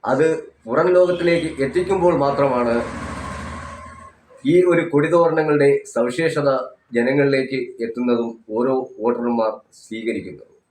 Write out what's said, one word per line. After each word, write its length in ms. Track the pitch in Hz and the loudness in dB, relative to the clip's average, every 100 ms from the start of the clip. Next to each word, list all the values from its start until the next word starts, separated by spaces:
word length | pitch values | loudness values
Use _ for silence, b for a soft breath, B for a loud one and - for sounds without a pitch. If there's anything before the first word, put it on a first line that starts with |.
| 110 | -2
അത് 140 | 131 160 160 - _ | 2 2 0 -8 _
പുറം 240 | 110 131 180 180 | -4 0 4 4
ലോകത്തിലേക്ക് 540 | 180 175 170 170 160 135 135 | 4 2 2 0 -2 -4 -2
എത്തിക്കുമ്പോൾ 480 | 175 180 190 175 156 | -2 0 2 2 2
മാത്രമാണ് 500 | 139 139 139 123 117 120 - - - - - - - 1077 1047 - - - - _ _ - 131 | 0 2 0 2 0 0 -2 -10 -10 -10 -10 -10 -12 -12 -14 -16 -18 -20 -20 _ _ -6 2
ഈ 40 | 175 175 | 4 4
ഒരു 120 | 170 151 | 2 2
കൊടിതോരണങ്ങളുടെ 800 | 143 151 170 165 160 151 147 143 139 - | 0 2 4 4 2 2 4 4 2 -2
സവിശേഷത 560 | 120 123 123 160 - - 131 - - _ 117 | -2 -2 0 -2 0 0 0 -4 -16 _ 0
ജനങ്ങളിലേക്ക് 640 | 120 143 139 135 131 131 123 - 113 | 2 2 2 2 -2 -6 -8 -8 -8
എത്തുന്നതും 440 | 123 123 117 117 113 - 110 | -4 0 0 -2 -8 -6 -2
ഓരോ 200 | 127 131 - - | 0 -2 -4 -4
വോട്ടർമാർ 520 | 113 120 120 117 110 104 _ - | -4 -2 -2 -2 -2 -4 _ -20
സ്വീകരിക്കുന്നതും. 760 | - 110 117 104 - 58 53 _ _ | -14 -8 -6 -6 -10 -18 -20 _ _